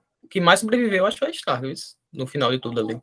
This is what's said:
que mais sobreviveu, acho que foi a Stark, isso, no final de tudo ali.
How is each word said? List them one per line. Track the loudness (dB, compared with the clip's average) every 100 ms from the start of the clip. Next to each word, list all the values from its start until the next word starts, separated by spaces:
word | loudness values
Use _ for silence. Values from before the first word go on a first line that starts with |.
| _ _ -6
que | 2
mais | 6 6
sobreviveu, | 4 0 2 2 2
acho | 0
que |
foi | -4
a |
Stark, | -4 -4 -4 -4
isso, | -10 -14 -20 _
no | -10 -6
final | -2 0
de | 0
tudo | -4 -4
ali. | -4 -6